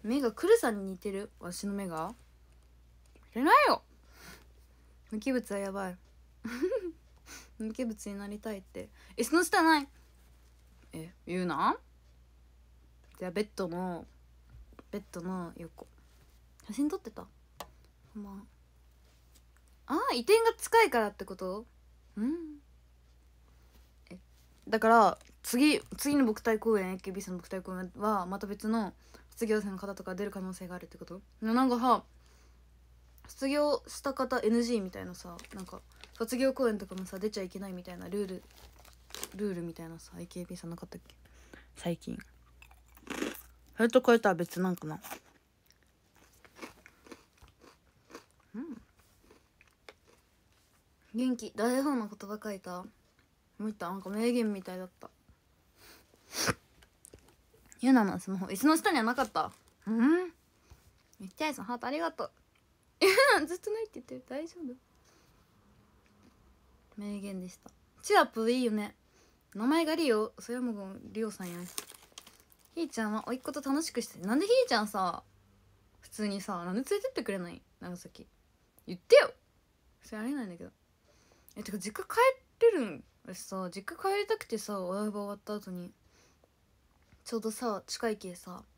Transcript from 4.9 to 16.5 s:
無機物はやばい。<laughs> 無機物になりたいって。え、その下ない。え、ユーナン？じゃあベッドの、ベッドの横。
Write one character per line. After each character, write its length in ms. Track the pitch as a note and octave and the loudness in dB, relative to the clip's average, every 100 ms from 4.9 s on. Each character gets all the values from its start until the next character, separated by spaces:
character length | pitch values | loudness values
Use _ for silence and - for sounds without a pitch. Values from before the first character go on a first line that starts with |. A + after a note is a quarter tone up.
| - - | -20 -10
無 80 | G#3+ | -6
機 120 | C4+ | 0
物 200 | B3+ A#3+ | -2 -2
は 80 | G3+ | -6
や 120 | G3 | -4
ば 180 | G3 F#3+ | -6 -6
い。 60 | F3+ - - - - | -8 -18 -20 -20 -14
<laughs> 1120 | A3+ A#3+ E4+ A4+ F4+ D#4+ - - - - - - | -10 -4 -2 -2 -4 -12 -20 -20 -20 -20 -20 -8
無 140 | A3 | -8
機 140 | A3 B3 | -4 -6
物 240 | G#3+ G3+ | -6 -10
に 80 | G3+ | -10
な 100 | G3+ | -10
り 120 | G#3 | -8
た 120 | A3+ | -8
い 40 | G3+ | -10
っ 20 | |
て。 280 | F#3+ F#3 F3+ - - - | -10 -14 -14 -18 -16 -2
え、 80 | |
そ 120 | A#3 E4 | 2 4
の 80 | |
下 200 | F4 G4 | 4 6
な 160 | D#4+ D#4 | 8 6
い。 80 | C#4 - - - - - - - - - - | 2 -14 -20 -20 -20 -20 -20 -20 -20 -20 -16
え、 220 | D#3+ D#3+ - - | -14 -14 -16 -8
ユ 180 | F3+ | -4
ー 20 | F3+ | -2
ナ 260 | D3 G3+ | 2 2
ン？ 60 | G4 - - - - - - - - - - - - - - | 0 -8 -20 -20 -20 -20 -20 -20 -20 -20 -20 -20 -20 -20 -10
じ 60 | F#3 | -6
ゃ 20 | |
あ 40 | |
ベ 120 | F3 | -4
ッ 60 | G#3 - | -4 -4
ド 120 | F#3 | -4
の、 380 | E3+ F#3 E3+ - - - - - - - - - | -4 -4 -6 -10 -20 -20 -20 -20 -20 -20 -20 -12
ベ 80 | G#3 | -12
ッ 40 | G3+ | -10
ド 100 | F3+ | -10
の 320 | E3+ F#3 E3+ - | -8 -6 -8 -10
横。 320 | E3 - - - - - - - - | -16 -16 -20 -20 -20 -20 -20 -20 -20